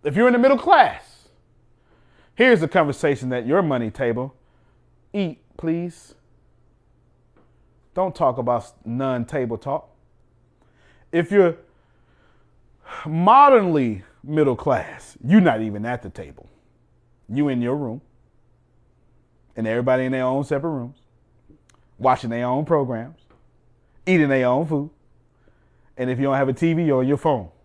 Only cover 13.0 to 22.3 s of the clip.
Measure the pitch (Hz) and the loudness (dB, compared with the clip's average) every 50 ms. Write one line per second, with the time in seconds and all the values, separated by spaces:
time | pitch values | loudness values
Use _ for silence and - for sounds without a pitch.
13 | - 156 156 160 175 196 233 269 285 285 269 233 202 180 165 151 131 117 107 92 | -10 -6 -4 0 4 6 8 8 8 8 8 6 4 2 0 0 0 0 -4 -6
14 | - - _ _ - 135 151 156 151 139 123 - - 151 131 104 - - - - | -10 -18 _ _ -12 -4 0 2 2 2 0 -2 -2 -2 -2 -2 -2 -8 -16 -20
15 | - - - - - 123 180 214 190 160 120 110 110 110 101 104 104 117 127 123 | -20 -20 -20 -12 -2 4 4 6 6 6 2 0 -4 -6 -6 -6 -6 -6 -8 -8
16 | - 95 - - 92 - - - - - _ _ _ _ _ _ _ _ _ _ | -10 -14 -16 -16 -18 -18 -20 -20 -20 -20 _ _ _ _ _ _ _ _ _ _
17 | _ _ _ _ _ - 107 135 147 143 131 123 120 120 131 147 143 120 113 156 | _ _ _ _ _ -8 -4 -2 -2 -2 -2 -2 -2 -4 -4 -4 -6 -8 -10 -12
18 | _ _ _ _ _ _ _ _ _ _ _ _ _ _ _ _ _ _ _ _ | _ _ _ _ _ _ _ _ _ _ _ _ _ _ _ _ _ _ _ _
19 | _ _ _ _ _ _ _ _ _ _ _ - 110 110 113 120 123 131 131 127 | _ _ _ _ _ _ _ _ _ _ _ -8 -6 -4 -2 -2 0 0 0 0
20 | 131 127 131 131 127 127 131 139 143 - 151 139 143 170 156 135 120 123 139 _ | 0 -2 -4 -4 -2 -2 -2 -4 -4 -4 -6 -6 -4 -6 -8 -8 -10 -12 -16 _
21 | _ _ _ _ _ _ _ _ _ _ - _ _ _ _ _ _ _ _ _ | _ _ _ _ _ _ _ _ _ _ -20 _ _ _ _ _ _ _ _ _
22 | 117 131 127 - - 117 | 0 0 0 0 -2 -8